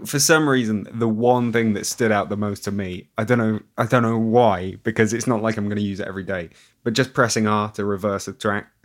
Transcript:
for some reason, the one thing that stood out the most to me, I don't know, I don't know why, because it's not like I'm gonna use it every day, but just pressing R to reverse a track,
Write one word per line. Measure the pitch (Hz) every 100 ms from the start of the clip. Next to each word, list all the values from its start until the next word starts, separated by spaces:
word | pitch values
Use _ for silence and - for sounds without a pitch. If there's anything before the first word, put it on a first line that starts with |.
| 107
for | 143
some | - 160 151
reason, | 131 110 107 -
the | 117 117
one | 110 120 123 120
thing | 113 113
that | 101 -
stood | - 117
out | 104 98
the | 104
most | 104 101 -
to |
me, | 101 92 90 - -
I |
don't | 113 120
know, | 110 107 - -
I | 117
don't | 127
know | 113 113
why, | 113 117 117 90 92 98
because | - 113 110
it's | 117 127
not | 113
like | 113 110
I'm | 104
gonna | 104
use | 101 95
it | 98
every | 95
day, | 92 95 82 - _ _
but | 117
just | 113 127
pressing | - 117 120 107
R | 107 107
to | -
reverse | 101 98 104 98 -
a |
track, | 95 110 101 - _